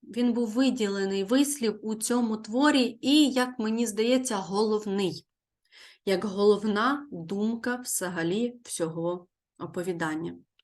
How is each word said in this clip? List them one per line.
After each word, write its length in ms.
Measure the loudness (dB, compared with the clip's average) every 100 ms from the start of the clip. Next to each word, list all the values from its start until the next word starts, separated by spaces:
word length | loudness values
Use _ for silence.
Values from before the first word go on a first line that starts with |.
Він 300 | -10 -2 0
був 160 | 0 0
виділений, 760 | 2 2 2 0 0 -2 -2
вислів, 560 | 2 2 2 0 -2 -2
у 120 | -6
цьому 420 | -4 0 0 0 -2
творі 600 | -4 2 4 4 2 0
і, 300 | 2 4 4
як 280 | 2 -2 -2
мені 280 | -2 0 0
здається, 500 | 0 2 2 2 -4
головний. 880 | -2 0 0 0 -2 -2 -2 -4 -14 _ _ _ _ -20 -20 _ -2
Як 180 | 0
головна 840 | -2 2 4 4 2 2 0 0 -6
думка 680 | -12 -6 -2 -2 -2 -4 -4
взагалі 840 | -4 -6 -4 -2 -2 0 -2 -6
всього 600 | -10 -4 -4 -2 -4 -6 -10 _ _ -14
оповідання. 800 | -10 -6 -6 -4 -4 -4 -8 -10 _ _